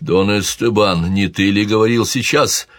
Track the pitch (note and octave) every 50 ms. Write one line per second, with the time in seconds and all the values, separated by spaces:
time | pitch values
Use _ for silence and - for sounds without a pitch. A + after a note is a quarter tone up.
0 | - - E2+ F#2 F#2+ G2+ G#2 G#2 F#2+ - - - A2+ A#2 G#2+ G#2 G#2+ G2 F2+ E2+
1 | E2 F2 F#2+ G2 G2 F2 - - G2 G2+ G2+ G2+ G#2+ G2+ A2 A2 A2 A2+ A#2+ A#2
2 | G#2 - - C3 A#2 - - D3 C3+ G#2+ - - - - -